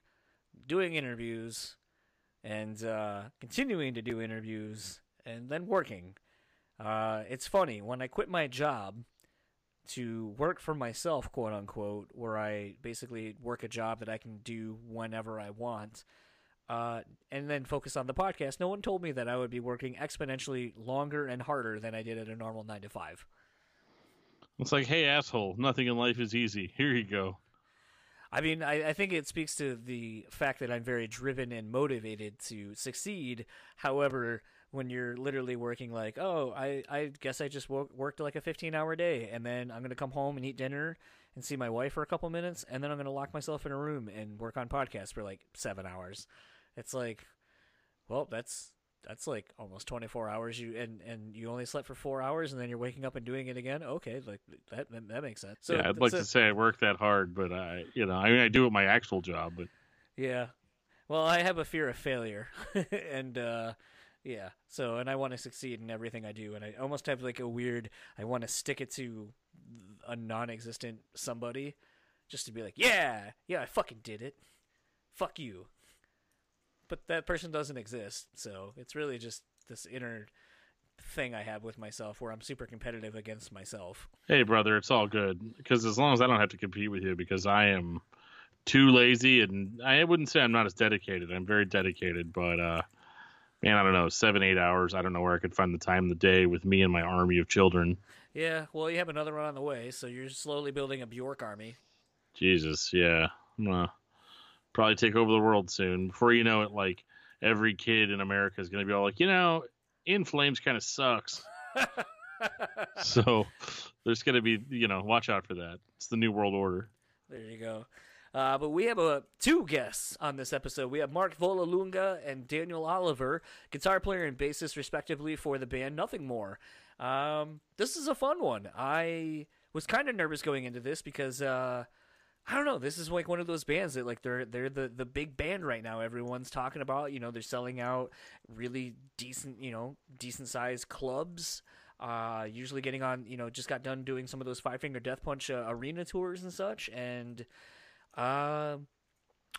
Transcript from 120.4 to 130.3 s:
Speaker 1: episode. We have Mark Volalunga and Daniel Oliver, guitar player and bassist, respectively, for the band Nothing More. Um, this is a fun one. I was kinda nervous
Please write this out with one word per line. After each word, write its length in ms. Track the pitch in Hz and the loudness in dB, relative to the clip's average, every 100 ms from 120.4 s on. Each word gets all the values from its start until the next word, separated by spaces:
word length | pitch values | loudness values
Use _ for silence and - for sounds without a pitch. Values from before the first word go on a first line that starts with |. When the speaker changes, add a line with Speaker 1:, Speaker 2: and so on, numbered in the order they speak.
| 127 | -4
Speaker 1:
episode. 360 | 139 135 - 131 | -4 -4 -4 -4
We 80 | 143 | -2
have 140 | 143 | -2
Mark 260 | 156 190 156 | 0 -2 2
Volalunga 800 | 180 190 175 180 190 185 190 180 135 | 2 2 2 2 0 0 0 -2 -6
and 220 | 135 123 | -10 -4
Daniel 360 | 151 170 165 | -4 -2 -4
Oliver, 600 | 160 185 180 131 131 160 - - - | -2 0 2 0 0 -2 -6 -20 -14
guitar 300 | 143 185 190 | -2 4 4
player 260 | 190 190 160 | 2 0 -2
and 100 | 127 | -2
bassist, 400 | 143 147 156 - | -2 -2 -6 -6
respectively, 600 | 135 156 - 147 151 151 | -4 -6 -4 -4 -4 -4
for 240 | 156 139 | -2 -2
the 80 | 127 | -2
band 280 | 131 131 151 | -4 -4 -4
Nothing 300 | 208 233 139 | -4 -4 -6
More. 320 | 120 101 101 - - - - | -6 -6 -10 -18 -20 -20 -8
Um, 600 | 127 135 147 151 151 151 _ - | -2 0 0 -2 -4 -8 _ -4
this 180 | 233 330 | -4 -2
is 120 | 294 | -4
a 80 | 262 | 0
fun 260 | 269 359 | 0 2
one. 300 | 220 113 98 - | 0 -2 -6 -6
I 680 | 131 156 165 165 160 156 147 _ _ | -2 0 0 -2 -6 -8 -12 _ _
was 140 | 160 - | -8 -2
kinda 280 | 226 285 | 0 0
nervous 280 | 226 160 | 0 -2